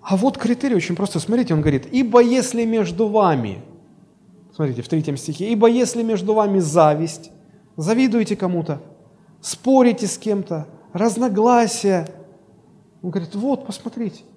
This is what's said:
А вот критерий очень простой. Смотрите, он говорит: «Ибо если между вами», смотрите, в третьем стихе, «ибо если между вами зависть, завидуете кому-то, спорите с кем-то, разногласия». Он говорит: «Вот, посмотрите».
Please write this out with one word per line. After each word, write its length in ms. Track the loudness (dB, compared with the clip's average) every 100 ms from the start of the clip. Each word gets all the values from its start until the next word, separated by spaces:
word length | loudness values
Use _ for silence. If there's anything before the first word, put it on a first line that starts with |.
А 140 | -2 0
вот 200 | 0 0
критерий 380 | -2 -2 0
очень 220 | -2 -2 -4
простой. 260 | -2 -4
Смотрите, 320 | -2 -2 0
он 60 | 0
говорит: 260 | 2 0 -2
«Ибо 280 | -2 4 4
если 440 | 4 2 0 -2
между 440 | 0 0 -2 0 0
вами», 540 | 2 2 2 -2 -8 -14 -20 _ _ _ _ _ -20 -20
смотрите, 280 | -6 -4 -4
в 60 | -4
третьем 280 | -2 -2 -6
стихе, 360 | -8 -8 -4
«ибо 160 | 4 4
если 340 | 4 0 -2
между 320 | -2 -2 0
вами 240 | 0 2 2
зависть, 720 | 2 4 4 4 -4 -8 -20 -20 _ -20 _ -8
завидуете 600 | -2 2 2 2 -2 -2
кому-то, 440 | -2 -4 -4 -8 -10 -20 -20 _ _ _
спорите 680 | -14 -6 2 6 6 2 -4
с 120 | -6
кем-то, 480 | -4 -4 -4 -8 -8 -18 -14
разногласия». 1160 | -2 -2 0 -2 2 4 4 2 0 0 0 -2 -14 -20 -20 _ _ _ _ _ _
Он 80 | -8
говорит: 240 | -6 -8
«Вот, 320 | -6 -4 -4 -6
посмотрите». 560 | -12 -12 -8 -8 -10 -20